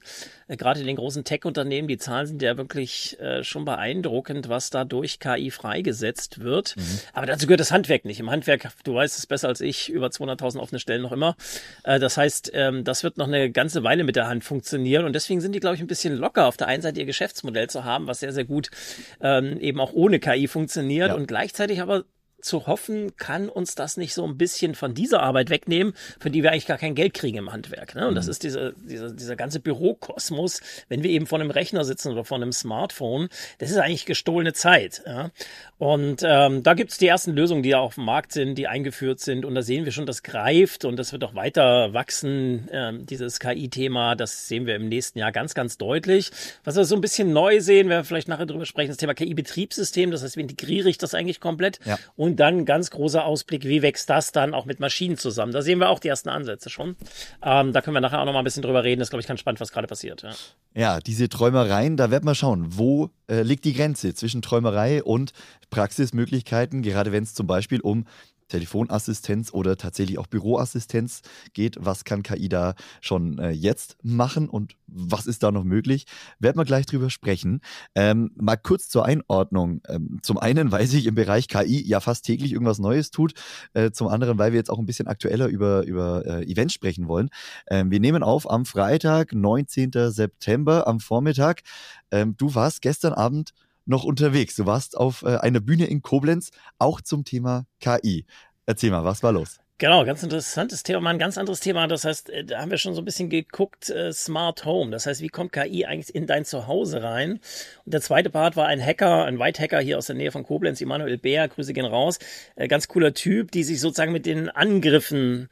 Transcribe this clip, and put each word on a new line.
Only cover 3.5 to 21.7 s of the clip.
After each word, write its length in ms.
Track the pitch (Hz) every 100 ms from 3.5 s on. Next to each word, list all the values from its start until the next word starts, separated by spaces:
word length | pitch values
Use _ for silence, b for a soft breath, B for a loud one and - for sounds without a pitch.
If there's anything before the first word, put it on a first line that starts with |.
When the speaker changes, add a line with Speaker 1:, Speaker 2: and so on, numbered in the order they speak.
| 151
Speaker 1:
beeindruckend, 840 | 147 120 107 175 170 117 131 147 120
was 200 | 120 -
da 140 | 135
durch 340 | 127 123 - -
K 180 | 147 123
I 140 | 135
freigesetzt 880 | - 110 107 185 123 113 - - -
wird. 360 | 117 156 208 -
Speaker 2:
Mhm. 60 | 85 98 B
Speaker 1:
Aber 120 | - 131
dazu 200 | 147 147
gehört 140 | 180
das 120 | 156
Handwerk 320 | 185 175 135
nicht. 160 | - 104
Im 100 | 113
Handwerk, 400 | 147 - 139 117 -
du 100 | -
weißt 240 | 123 143 -
es 80 | -
besser 220 | 139 131
als 140 | 120
ich, 260 | 135 - -
über 220 | 190 127
zweihunderttausend 520 | - 139 127 127 127
offene 160 | 113 127
Stellen 240 | - 120
noch 100 | 123
immer. 240 | 127 160 165 B B B B
Äh, 140 | - 135
das 180 | 131 -
heißt, 340 | 147 - -
ähm, 300 | 143 135 131
das 180 | 127 131
wird 140 | 170 -
noch 120 | 139
eine 220 | 143 135
ganze 320 | 117 151 165
Weile 220 | 113 156
mit 100 | 147
der 140 | 123 117
Hand 160 | 120
funktionieren. 560 | - 139 - 143 127 143
Und 140 | 165
deswegen 260 | 139 - 185
sind 140 | 180
die, 60 | 202
glaub 140 | 185
ich, 60 | 170
ein 60 | 170
bisschen 280 | 170 175
locker, 320 | 135 160 - 135
auf 120 | -
der 80 | -
einen 160 | 135
Seite 180 | 165 151
ihr 60 | 139
Geschäftsmodell 640 | 139 - - 135 113 120
zu 140 | -
haben, 220 | 123 131 147
was 140 | 120
sehr, 140 | 135
sehr 100 | 139
gut, 260 | 131 147 - B B B B B
ähm, 360 | 135 135 135 143
eben 220 | 147 139
auch 140 | 131
ohne 240 | - 190 175
K 160 | 151
I 120 | 131 139
funktioniert 640 | 160 156 165 135 147 190
Speaker 2:
Ja. 60 |
Speaker 1:
und 120 | 175 139
gleichzeitig 540 | 110 185 - 208